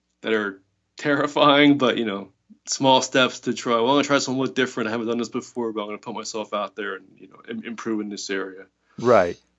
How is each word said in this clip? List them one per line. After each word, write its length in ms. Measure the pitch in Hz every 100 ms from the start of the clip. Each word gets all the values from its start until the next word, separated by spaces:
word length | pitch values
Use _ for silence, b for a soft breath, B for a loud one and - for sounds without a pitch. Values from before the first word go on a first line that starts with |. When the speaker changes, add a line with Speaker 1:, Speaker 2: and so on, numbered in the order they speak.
| _ _
Speaker 1:
that 100 | 113
are 280 | 110 104 95 _ _ _ -
terrifying, 840 | 147 143 143 147 147 143 147 139
but, 180 | 123 101
you 80 |
know, 240 | 113 98 95 _ _ - -
small 360 | - 139 131
steps 380 | 127 135 127 -
to 140 | -
try. 200 | 110 131
"Well, 120 | 117 117
I'm 40 | 143
gonna 80 |
try 140 | 139 139
something 200 | 135 131
a 20 |
little 120 | 131
different. 340 | 127 127 - 110
I 20 |
haven't 140 | 117 113
done 100 | 117
this 100 | 110
before, 440 | 123 - - 113
but 80 | 110
I'm 60 | 107
gonna 100 | 104
put 160 | 120
myself 380 | 107 110 113 107
out 220 | 104 98 -
there 180 | 101 95
and, 100 | 95 -
you 100 | 98
know, 120 | - -
im-, 160 | 113
improve 360 | 110 110 117 110
in 80 | 104
this 220 | 101 -
area." 360 | 95 95 95 95 _ _ -
Speaker 2:
Right, 400 | 117 110 90 85 _